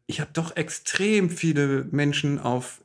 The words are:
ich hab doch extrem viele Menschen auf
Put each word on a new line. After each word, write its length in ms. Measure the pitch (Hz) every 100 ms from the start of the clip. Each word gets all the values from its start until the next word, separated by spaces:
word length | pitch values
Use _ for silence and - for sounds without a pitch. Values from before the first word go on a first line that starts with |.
| -
ich 140 | -
hab 140 | 147
doch 200 | - 165
extrem 760 | - 160 - - - 202 214 180
viele 560 | 175 165 143 143 135 135
Menschen 480 | 139 147 143 147 143
auf 440 | 123 123 127 -